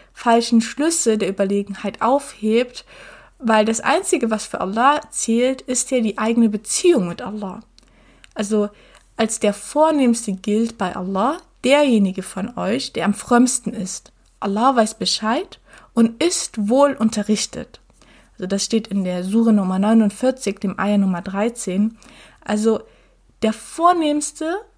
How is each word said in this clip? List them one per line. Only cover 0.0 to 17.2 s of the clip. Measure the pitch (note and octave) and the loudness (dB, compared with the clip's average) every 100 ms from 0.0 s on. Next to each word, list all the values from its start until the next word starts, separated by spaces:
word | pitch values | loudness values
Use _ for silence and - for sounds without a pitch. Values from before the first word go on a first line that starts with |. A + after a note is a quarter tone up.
| _ | _
falschen | - A#3+ A#3 A#3 A#3 | -4 2 2 4 2
Schlüsse | A3+ - D#4 E4 A#3 G#3+ | 2 -2 -2 0 0 0
der | F#3+ | -2
Überlegenheit | F#3+ G3 G3+ G3+ G3 G#3 - | -2 -2 -2 -4 -8 -10 -2
aufhebt, | A3 C#4 - - G#3+ A3+ B3 - - - - - - _ | 0 0 -2 -6 0 0 0 -6 -20 -20 -20 -20 -20 _
weil | A#3+ A3 | 2 2
das | A3 A3+ | 2 0
Einzige, | - D#4 G4 D4+ A#3 | 0 0 0 -2 0
was | G#3+ - | -4 -6
für | - | -6
Allah | F#3+ G#3+ C4 D4 - | -4 0 2 0 -4
zählt, | - - A3+ B3+ C4 | -6 -2 2 0 -2
ist | - B3+ - | -4 -4 -2
ja | B3+ | 0
die | A3 - | 0 0
eigene | A3 A#3 A3+ | 0 4 2
Beziehung | G#3 - - F4+ D#4 F3 | 0 -4 2 4 4 0
mit | F3 | -6
Allah. | - G#3+ G3 G3+ - _ _ _ _ _ - | -10 -8 -10 -10 -16 _ _ _ _ _ -14
Also | - G3+ G#3+ G#3 - - - _ - | -6 0 0 0 -6 -20 -20 _ -4
als | A3+ - | -2 0
der | G#3 | -2
Vornehmste | G3+ - D4 D#4 D4+ B3 A#3 - | -2 -4 2 4 4 4 2 -2
gilt | F#3 - G#3 A3+ - | -6 -2 0 0 -2
bei | F#3 F#3 | -6 -4
Allah | F#3 F#3+ A#3 E4+ - _ | -4 0 0 -2 -10 _
derjenige | B3 C#4+ D4 A3+ F#3+ F#3 | 2 4 4 4 2 -2
von | F#3 F#3+ F#3+ - | -8 -8 -8 -6
euch, | F3 B3 - | -4 -4 -6
der | - F3 | -4 -2
am | |
frömmsten | G3+ - A#3+ B3 - - | -4 2 4 4 0 -6
ist. | A3 F#3 - - _ _ _ | -8 -8 -10 -16 _ _ _
Allah | G#3 G3+ B3 B3+ | -6 0 2 2
weiß | A3 - | 0 -2
Bescheid | F3+ - G#3+ C4 G4 - _ - - | -4 -2 -2 -2 -4 -14 _ -20 -6
und | - A3+ A#3 | 2 2 2
ist | E4+ F4 - - G3+ | -2 -2 -6 -6 0
wohl | C4 C#4+ | 4 4
unterrichtet. | C#4 A3 G#3+ | 4 -2 0